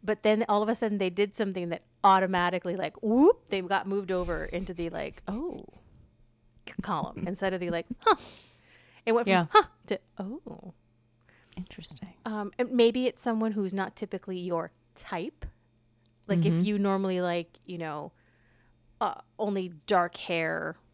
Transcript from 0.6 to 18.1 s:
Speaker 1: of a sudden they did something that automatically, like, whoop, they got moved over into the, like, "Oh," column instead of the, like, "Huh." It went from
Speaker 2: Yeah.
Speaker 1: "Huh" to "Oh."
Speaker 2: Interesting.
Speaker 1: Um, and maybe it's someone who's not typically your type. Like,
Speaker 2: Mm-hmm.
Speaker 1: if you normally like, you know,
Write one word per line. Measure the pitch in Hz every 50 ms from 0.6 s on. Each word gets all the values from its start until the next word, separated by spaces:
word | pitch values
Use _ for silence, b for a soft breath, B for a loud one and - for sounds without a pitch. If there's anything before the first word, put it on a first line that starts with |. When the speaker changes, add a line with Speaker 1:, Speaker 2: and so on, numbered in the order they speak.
Speaker 1:
of | 214 214
a | 233
sudden | - 254 220 208 202
they | 190 180
did | 175 180 202 202 -
something | - 220 196 185 185 175 170
that | 170 - _ _ _ _
automatically, | - 196 190 190 190 185 190 180 175 175 180 180 - 180 175
like, | 202 180 156 - -
whoop, | - 214 220 247 285 359 494 - _ -
they | - 196
got | 185 175 196 190 -
moved | 190 196 202 196 175
over | 190 180 180 170 - 156 156
into | - - 175 190 180 180
the, | 170 170 165
like, | - - - 165 - - - -
"Oh," | 196 233 302 359 - - - - - - _ - - - - _ _ _ - _ _ _ _ _ _ - _ - - -
column | - - 190 156 - - - - -
instead | 175 196 - 196 190 185
of | 180
the, | 180 175
like, | 170 170 165 _ - -
"Huh." | - 440 403 B B B B B B B B B B B B B B B B B B
It | 233
went | 226 233 240
from | 208
Speaker 2:
Yeah. | 190 180 170 156
Speaker 1:
"Huh" | - 427 - - _ _ _
to | - 208 - _ _ _ -
"Oh." | 196 190 240 320 _ - - - - - - _ _ _ _ _ _ _ _ _ b b b b b b -
Speaker 2:
Interesting. | - 180 - - - 165 - - - - 185 - _ _
Speaker 1:
Um, | 233 220 214 208 202 - -
and | 247 247
maybe | 262 240 233 233 220 254 254
it's | 254 - -
someone | - 247 226 220 220 220
who's | 208 214 202 185
not | 180 196 190 185 -
typically | - 214 202 - 185 - - 185 180
your | 180 185 175 165 160 165 _ _ _ _ _
type. | - - - 196 170 156 302 _ _ - - _ _ _ _ _ _ _ _ _ _ _ _ _ _ _
Like, | - 202 175
Speaker 2:
Mm-hmm. | 165 165 165 165
Speaker 1:
if | 180
you | 208 208 202
normally | 202 196 196 190 196 190 185 180
like, | 180 175 175 175 170 - _ - _
you | - 185 165
know, | 165 156 147 151 147 -